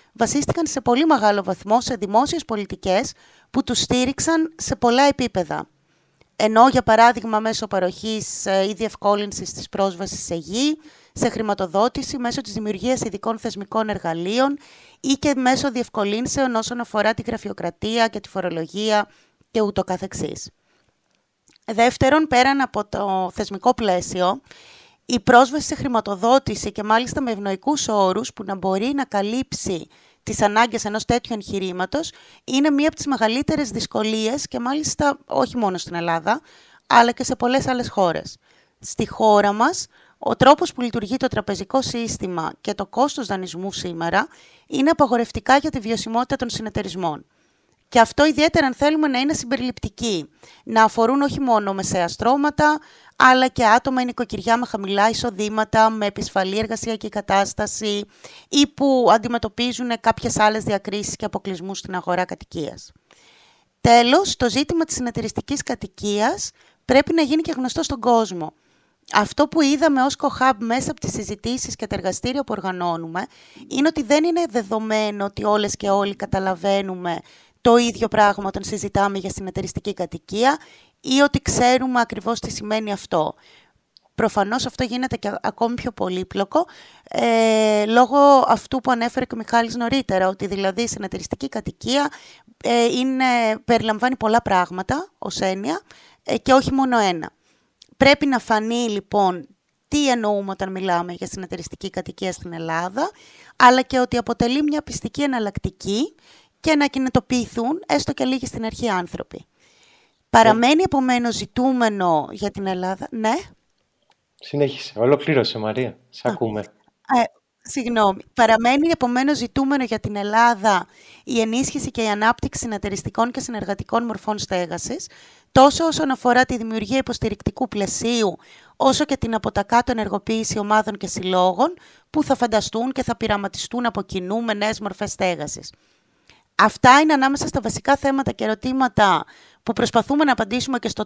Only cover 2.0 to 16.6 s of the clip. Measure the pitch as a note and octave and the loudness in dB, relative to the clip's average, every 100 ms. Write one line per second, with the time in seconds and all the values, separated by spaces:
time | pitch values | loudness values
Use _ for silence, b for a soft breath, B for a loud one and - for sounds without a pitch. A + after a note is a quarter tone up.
2 | G3 G#3+ C#4+ E4+ - A3 G3 F#3+ F#3+ F#3+ | 0 2 2 -4 -4 -6 -6 -6 0 0
3 | C4+ b b b b B3+ - - - B3 | 0 b b b b -4 -2 -4 0 0
4 | B3+ C#4 - E4 D#4+ - - C#4 A#3+ B3 | 0 -2 0 0 0 -6 -6 0 2 4
5 | C#4+ C#4 B3 F#3+ D#3 D3+ D#3 _ _ _ | 4 2 -2 -2 -4 -8 -10 _ _ _
6 | _ _ _ - G#3+ A3 B3+ B3 A3+ A3 | _ _ _ -2 4 8 8 6 4 6
7 | A#3 A#3 A#3 G#3+ A3 G#3+ G#3 G3 F3+ - | 6 4 -2 -2 -2 -4 -4 -2 -2 -4
8 | A3 A3 - - G3+ F#3+ G3 F#3 G#3+ - | -6 -6 -6 -8 -2 0 0 -2 -6 -2
9 | G3+ G#3 G3+ - F#3 - - G3+ G3 F3 | -2 0 -2 -8 -10 -12 -10 -2 -2 -2
10 | G3 - - E3+ D3+ G#3+ D4 D#4 B B | -10 -8 -8 -8 -6 -2 -2 -2 B B
11 | B - A#3+ - A3 G3+ F#3 F#3+ A#3+ - | B -2 -2 -2 -4 -4 -2 0 0 -2
12 | C4 C#4 A#3+ A#3+ G#3+ G#3+ G#3+ F#3+ A3+ B3+ | -8 -6 -4 -6 -8 -8 -6 -4 -2 -2
13 | A3 G3 A3+ A3+ A#3 G3+ G3 A3 G#3+ G3 | -4 -6 -6 -6 -6 -8 -6 -4 -2 -4
14 | E3+ E3 F3 A#3 C4+ C#4+ B B B B | -4 -4 -2 0 0 -2 B B B B
15 | C4 C#4 D4 C4 B3+ C4 C#4 A#3+ A#3 - | -2 0 0 2 2 2 0 -4 -4 -2
16 | G3+ G#3+ B3+ C#4+ C4 A3+ | -2 -2 -2 -2 0 0